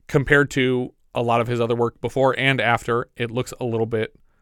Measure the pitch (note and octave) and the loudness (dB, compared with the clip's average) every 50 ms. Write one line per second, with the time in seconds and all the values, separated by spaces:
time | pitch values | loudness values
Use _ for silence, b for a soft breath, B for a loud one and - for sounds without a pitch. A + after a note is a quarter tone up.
0 | _ - - D3 B2+ - D3 C#3+ C#3+ C3 - C#3 B2+ B2+ B2+ B2 B2+ - - _ | _ -2 0 0 2 4 4 4 4 2 0 0 0 0 0 -2 -4 -6 -10 _
1 | _ _ - B2+ A#2+ A#2 A#2 A#2 A#2 A#2+ B2 A#2 A#2 A2+ A#2+ A#2+ A#2 A#2 - _ | _ _ -6 -2 0 2 2 2 0 0 -2 -2 0 0 0 0 0 -2 -2 _
2 | - A#2 - C3+ C3 C3 B2+ - C3 C#3 C3+ B2 G#2+ A#2 A#2+ A2+ - - A#2 A#2+ | -8 -4 0 2 2 2 2 2 0 0 0 2 2 2 2 0 0 -2 -2 -2
3 | C3 - _ - A#2+ A#2 A2+ B2+ B2 - - - C3 A#2+ A2+ A2+ A2+ A2+ A#2 A2 | -4 -6 _ -8 -6 -4 -4 -4 -6 -6 -8 -8 -6 -4 -2 -2 -2 0 -2 -2
4 | A2 - _ _ _ _ _ _ | -4 -4 _ _ _ _ _ _